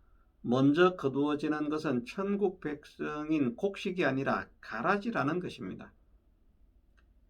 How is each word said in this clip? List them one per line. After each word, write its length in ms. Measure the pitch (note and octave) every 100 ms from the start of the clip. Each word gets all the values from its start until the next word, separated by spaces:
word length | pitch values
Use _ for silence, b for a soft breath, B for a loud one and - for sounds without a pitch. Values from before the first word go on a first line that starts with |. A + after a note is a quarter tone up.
| _ - _ _
먼저 560 | B2 B2+ C#3 D3+ F3+ F3+
거두어지는 720 | C#3 C3 D3 D3 D#3 D3+ D3
것은 360 | D3+ D#3 B2 A#2+
천국 540 | - G3 G3+ F#3+ F#3+
백성인 960 | D3+ D3 - - D3+ D3+ D3+ D#3 B2 -
곡식이 480 | G3+ G3 G3 F3+
아니라 420 | C#3+ C3 C3+ G2+ - -
가라지라는 760 | - A2 D#3+ G3+ A#2+ D#3+ C3+ F3
것입니다. 540 | F3 - F#2 - - _ _ _ _ _ _ _ - _ _ _ _ _